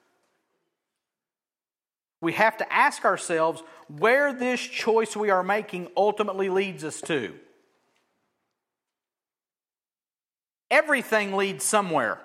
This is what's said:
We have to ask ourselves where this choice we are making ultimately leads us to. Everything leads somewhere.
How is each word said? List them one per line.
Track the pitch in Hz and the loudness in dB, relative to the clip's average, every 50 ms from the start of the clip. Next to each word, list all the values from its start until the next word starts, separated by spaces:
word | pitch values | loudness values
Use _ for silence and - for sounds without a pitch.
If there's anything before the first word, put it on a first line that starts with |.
| _ _ _ _ _ _ _ _ _ _ _ _ _ _ _ _ _ _ _ _ _ _ _ _ _ _ _ _ _ _ _ _ _ _ _ _ _ _ _ _ _ _ _ _ | _ _ _ _ _ _ _ _ _ _ _ _ _ _ _ _ _ _ _ _ _ _ _ _ _ _ _ _ _ _ _ _ _ _ _ _ _ _ _ _ _ _ _ _
We | - 165 160 | -4 -2 2
have | - 214 226 - - | 2 2 2 2 0
to | 156 - | -4 -2
ask | - 202 254 285 - - - | 2 2 2 2 0 0 0
ourselves | 214 185 160 - - 170 160 160 165 156 143 - - - - - - | 0 0 0 -2 -2 0 0 0 0 -2 -4 -10 -20 -20 -20 -20 -18
where | 147 147 175 220 254 277 294 285 247 | -4 0 2 4 4 4 4 2 0
this | 254 247 254 254 240 | -2 -2 -2 -2 -2
choice | - - - - - 233 220 226 226 220 - | -4 -6 -8 -4 -2 0 2 2 0 -2 -4
we | 208 214 208 | -2 0 2
are | 190 185 | 2 2
making | 180 190 202 214 214 - - 180 175 165 - 185 | 2 0 -2 -2 -4 -6 -8 -10 -10 -4 -2 0
ultimately | 196 214 202 214 214 208 185 190 196 190 | 2 2 2 0 -2 -2 -2 -2 -2 0
leads | 185 196 202 190 175 151 156 | 0 0 0 -2 -4 -8 -10
us | 151 - - | -10 -10 -8
to. | - - 165 135 113 87 - - - _ _ _ _ _ _ _ _ _ _ _ _ _ _ _ _ _ _ _ _ _ _ _ _ _ _ _ _ _ _ _ _ _ _ _ _ _ _ _ _ _ _ _ _ _ _ _ _ _ _ _ _ _ _ _ _ _ _ _ _ _ _ _ _ - | -6 -4 -4 -2 -4 -6 -8 -12 -20 _ _ _ _ _ _ _ _ _ _ _ _ _ _ _ _ _ _ _ _ _ _ _ _ _ _ _ _ _ _ _ _ _ _ _ _ _ _ _ _ _ _ _ _ _ _ _ _ _ _ _ _ _ _ _ _ _ _ _ _ _ _ _ _ 2
Everything | 233 294 311 302 285 254 - - 220 214 202 196 196 | 4 4 4 4 2 0 0 2 0 0 0 0 0
leads | 196 196 196 180 143 - | 0 0 -2 -2 -4 -2
somewhere. | - 214 214 202 180 160 143 117 107 - - | 0 2 2 2 2 0 0 0 0 -2 -4